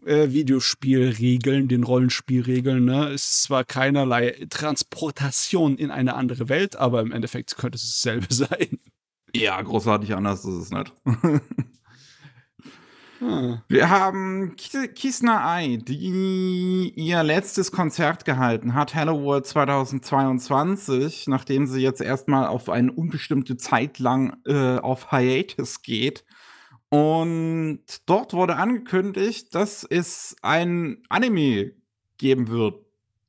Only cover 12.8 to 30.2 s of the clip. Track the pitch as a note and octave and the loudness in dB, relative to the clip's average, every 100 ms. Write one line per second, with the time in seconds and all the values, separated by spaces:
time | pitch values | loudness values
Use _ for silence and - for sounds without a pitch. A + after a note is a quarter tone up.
12.8 | - - - - B3 E3 B2 A2+ - C3 | -20 -20 -20 -8 -4 -2 -2 -4 2 4
13.8 | - F#3+ F#3+ F#3+ F#3+ F#3+ F#3 - - C4+ | 6 4 2 0 -4 -2 -4 -8 -10 -6
14.8 | C4 - C4+ B3 A#3+ G#3+ C#3+ F3 D3 A#2 | -8 -6 -4 0 2 2 0 -2 -2 -4
15.8 | B2 C#3+ F#3 F#3 F#3+ F#3+ F#3 F#3 F#3 F#3 | -4 -6 -4 -2 0 0 0 0 0 0
16.8 | F3+ - D#3+ F3 D3+ E3 F#3+ - F3+ - | -2 -2 0 2 4 2 0 -2 -2 0
17.8 | E3 - D3+ E3+ - C3 B2 A2+ A#2 C3+ | -2 0 0 0 -2 2 2 2 0 0
18.8 | D3 D#3 D#3 D#3 C#3+ C#3 C3+ D#3 C#3 C#3 | 0 0 0 0 2 0 0 0 2 2
19.8 | C3 C3+ - C#3 C3+ B2+ - C#3 E3 G3 | 0 -4 -2 0 2 0 0 0 0 -2
20.8 | - B2+ D3+ - - C3 - C#3 C3+ C3 | 0 0 0 -4 -2 -2 0 0 0 0
21.8 | C3 C3 - C3+ - C3+ A#2+ A#2 - A#2 | 0 0 -4 -4 0 0 2 -2 -2 2
22.8 | B2+ D#3 D#3+ D3+ - C#3 C3 B2 - A#2 | 2 0 -4 -4 -2 -2 -2 -6 0 0
23.8 | C#3+ - B2+ C3 C3 - - D3 B2+ B2+ | 0 -2 0 2 0 -4 -2 0 2 0
24.8 | B2+ B2+ - C3+ B2+ C3 G3 - C#3+ - | -2 -4 -2 0 2 2 -2 -6 -8 -8
25.8 | - A2 C3+ - _ - - - - B2 | -6 -2 -2 -4 _ -20 -20 -20 -20 -18
26.8 | - D3 D#3 D#3+ E3 E3 E3 E3 D#3 D3+ | 0 4 4 2 0 -2 -2 -2 -2 -6
27.8 | - - - G3 C4 F3 F3+ D#3 G#3 B3 | -10 -8 2 2 2 -2 0 0 0 -2
28.8 | B3 F#3 G3 F#3+ G#3 A3 - E3 G#3 - | -2 -2 0 -2 -2 -4 -6 -2 -2 -4
29.8 | - E3+ E3+ - | -2 -2 -2 -6